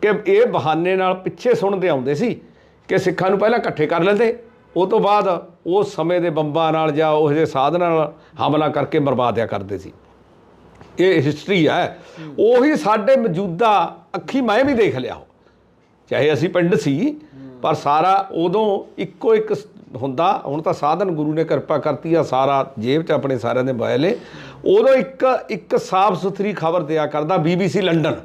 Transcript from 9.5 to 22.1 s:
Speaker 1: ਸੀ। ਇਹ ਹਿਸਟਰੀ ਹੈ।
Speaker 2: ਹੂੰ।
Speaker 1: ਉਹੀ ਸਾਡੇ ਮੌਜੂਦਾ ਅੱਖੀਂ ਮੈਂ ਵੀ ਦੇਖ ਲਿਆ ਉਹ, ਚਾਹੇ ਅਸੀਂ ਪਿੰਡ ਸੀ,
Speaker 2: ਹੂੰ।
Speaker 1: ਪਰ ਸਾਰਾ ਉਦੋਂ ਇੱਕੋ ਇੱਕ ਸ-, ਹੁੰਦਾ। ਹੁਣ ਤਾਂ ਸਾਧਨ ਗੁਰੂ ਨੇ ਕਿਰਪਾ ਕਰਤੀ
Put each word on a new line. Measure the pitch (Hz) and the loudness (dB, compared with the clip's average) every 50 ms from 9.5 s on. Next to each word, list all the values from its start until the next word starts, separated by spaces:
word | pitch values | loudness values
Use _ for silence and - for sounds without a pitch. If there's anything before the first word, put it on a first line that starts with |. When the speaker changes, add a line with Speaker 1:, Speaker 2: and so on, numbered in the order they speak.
| - 104 98 95 101 92 | -4 -8 -8 -8 -10 -10
Speaker 1:
ਸੀ। | - - - - _ _ _ _ _ _ _ _ - _ - - - - - - - - - - | -10 -14 -20 -20 _ _ _ _ _ _ _ _ -20 _ -20 -20 -20 -20 -20 -20 -20 -20 -2 0
ਇਹ | 170 185 185 160 | 2 4 4 4
ਹਿਸਟਰੀ | 131 147 143 147 - - 196 190 156 139 | 2 0 -2 -4 -4 -2 0 2 2 2
ਹੈ। | 120 165 175 127 - - - - - - | 2 0 -2 -2 -6 -10 -20 -20 -20 -18
Speaker 2:
ਹੂੰ। | 160 156 143 - 185 220 | -18 -14 -2 0 2 4
Speaker 1:
ਉਹੀ | 247 247 254 302 311 | 6 6 4 4 2
ਸਾਡੇ | 247 - 196 214 220 208 269 269 262 | 0 0 0 0 0 4 4 4 4
ਮੌਜੂਦਾ | 226 226 165 160 202 190 165 170 233 226 208 190 170 170 - - - _ - | 4 0 -2 -2 -4 -4 -2 0 2 2 4 2 2 0 -4 -14 -20 _ -12
ਅੱਖੀਂ | - - - - 262 269 | -12 -10 -4 -4 -2 0
ਮੈਂ | 226 202 220 269 | 2 2 2 2
ਵੀ | 277 285 | 2 2
ਦੇਖ | 226 220 175 127 131 | 2 2 2 0 -2
ਲਿਆ | 123 110 90 | -6 -8 -10
ਉਹ, | 78 69 _ _ _ _ _ _ _ _ _ _ _ _ _ _ _ _ _ | -12 -16 _ _ _ _ _ _ _ _ _ _ _ _ _ _ _ _ _
ਚਾਹੇ | 120 117 131 151 156 | -2 0 2 2 2
ਅਸੀਂ | 120 139 185 | 2 0 -2
ਪਿੰਡ | 185 180 175 175 185 | 0 0 2 2 0
ਸੀ, | - - 147 139 139 208 302 | 0 0 0 -2 0 -2 -2
Speaker 2:
ਹੂੰ। | 294 - - - - - - - - 127 | -4 -6 -14 -20 -20 -20 -20 -20 -18 -8
Speaker 1:
ਪਰ | 123 160 156 | -4 -4 -4
ਸਾਰਾ | 147 - 143 143 151 165 180 190 196 196 - | -2 0 0 2 2 4 2 2 2 0 -2
ਉਦੋਂ | - 165 165 180 170 214 220 214 196 208 - - - - | -4 -2 -2 0 0 0 0 0 -2 -2 -4 -10 -10 -10
ਇੱਕੋ | 196 - - - - 240 226 | -10 -10 -10 -6 0 2 2
ਇੱਕ | 214 - - 208 | 2 2 -2 -4
ਸ-, | - - - - - - - - | -6 -6 -14 -20 -20 -20 -18 -12
ਹੁੰਦਾ। | 117 110 139 131 123 165 185 - - - | -8 -8 -6 -2 0 0 0 0 -2 -4
ਹੁਣ | - 139 151 | -6 -6 -4
ਤਾਂ | 156 190 165 | -2 -2 -4
ਸਾਧਨ | - - 143 160 170 202 196 | -2 0 -2 0 0 -2 -4
ਗੁਰੂ | 170 151 151 147 156 | -2 -4 -4 -4 -2
ਨੇ | 160 160 | -2 -2
ਕਿਰਪਾ | 160 160 139 - - 156 147 | 0 -2 -4 -2 -2 -4 -2
ਕਰਤੀ | 120 151 143 131 - 165 | -2 -2 -4 -4 -4 0